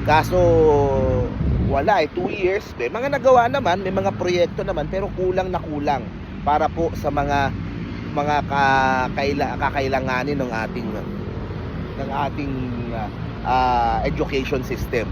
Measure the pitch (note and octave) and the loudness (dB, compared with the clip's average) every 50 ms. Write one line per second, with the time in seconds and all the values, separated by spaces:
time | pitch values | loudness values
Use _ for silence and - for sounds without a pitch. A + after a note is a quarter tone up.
0 | - - D3 D#3 D#3 - F3+ F3+ F3+ E3+ E3 E3 D#3+ D#3 D3 C#3+ C#3+ C#3 C3+ C3+ | 2 4 4 4 4 4 4 4 6 6 6 6 6 6 6 6 4 4 2 2
1 | C3 C3 C3 B2+ B2 - - - - - - - - - C3+ C#3 C#3+ F#3 G#3 F#3+ | 2 2 2 2 0 -2 -2 -2 0 0 2 2 2 2 2 2 4 4 4 4
2 | D#3+ D3 - - F3+ F#3+ G#3 G#3 F#3+ F3+ F#3+ G#3 G#3+ - - - A#2+ A#2+ D3 G#3+ | 4 2 0 -2 -2 -2 -2 0 0 2 2 0 -2 -6 -8 -4 -4 -4 -2 -2
3 | B3 C#4 C#4+ C#4 - C4 C4 B3 A#3 A#3+ C4 C#4 C4+ F3+ F3 F#3+ G3 F#3+ F#3 G3 | -2 -2 -2 2 6 6 8 8 6 4 2 0 2 2 0 0 0 -2 -2 0
4 | G3 G3 F#3+ - F3+ F3+ F3+ F3+ F3 E3 - - G3 - F#3 E3 C#3+ D3+ - F#3+ | 0 0 -2 -2 -2 0 2 2 2 0 0 -4 -4 -4 -2 -2 -4 -2 -2 -4
5 | G3 F#3+ - F3+ F#3 F#3 F3+ F#3 F#3 F#3+ F3+ E3+ D#3+ E3 D3+ D3 C#3+ D3 C#3+ C3 | -4 -4 -4 -2 -2 0 0 0 -2 -2 -2 -4 -4 -4 -6 -4 0 0 0 -2
6 | - - - - - - - - - C#3 D3 D3+ D#3 D3 - D#3+ E3 D#3+ - - | -2 -6 -10 -12 -12 -12 -10 -6 -2 0 2 2 2 0 0 0 -2 -2 -2 -2
7 | - D3+ C#3+ C#3 C#3+ C#3+ C#3+ C#3+ C#3 C3+ - - - - - - - - - - | -4 -2 0 0 0 0 2 0 0 0 -2 -4 -6 -6 -6 -8 -8 -8 -8 -8
8 | - - - D3 C#3+ D3 D3 D3 C#3 - C#3 C#3 C#3 C3+ C3+ C3+ C3 C3 C3 C3 | -8 -6 -4 -2 0 2 0 0 0 0 0 2 4 4 4 4 4 4 2 2
9 | B2+ B2+ C3+ D3 C#3 C#3 C#3+ C#3 C#3+ B2 A#2+ A#2+ C#3+ C3+ B2+ C#3+ C#3 C3+ C3+ C3 | 0 -2 -2 -2 0 0 0 0 0 -2 -2 -2 -2 -2 0 0 -2 0 0 0
10 | C3 C3 B2+ B2+ B2+ C#3 D3 C#3 C3 B2 A#2 A2 A2 G#2+ - B2 A#2 A2 G#2+ G#2 | 0 0 -2 -2 0 -2 -2 -2 -2 -2 -2 -4 -4 -4 -6 -6 -6 -6 -6 -6
11 | F#2+ F#2+ - - - - - - - - - - - - - - - - - - | -6 -8 -8 -8 -8 -8 -8 -8 -8 -8 -8 -8 -8 -8 -8 -8 -8 -8 -6 -6
12 | C#3 C3+ C#3 C#3+ C#3+ C#3 B2+ C#3+ D3 C#3 C3+ C3 B2+ B2+ A#2+ A#2+ A#2+ A#2 A#2 A2+ | -6 -4 -2 -2 -2 -2 -2 -4 -4 -4 -4 -4 -4 -4 -4 -6 -6 -6 -6 -6
13 | A2 G#2 - - - - - - - - B2 B2+ B2+ B2+ B2 A#2+ A#2 A#2 A2+ A2+ | -6 -6 -6 -8 -8 -8 -8 -6 -2 0 2 2 2 2 2 2 2 2 0 0
14 | A#2 C#3 D3+ C#3+ D3 - - C3+ C3 - - C3 B2+ - B2 - - - - A#2+ | 0 -2 0 -2 -2 -2 -2 -2 -2 0 -2 -2 -2 -4 -4 -4 -4 -2 -2 -2
15 | G#2+ - | -2 -2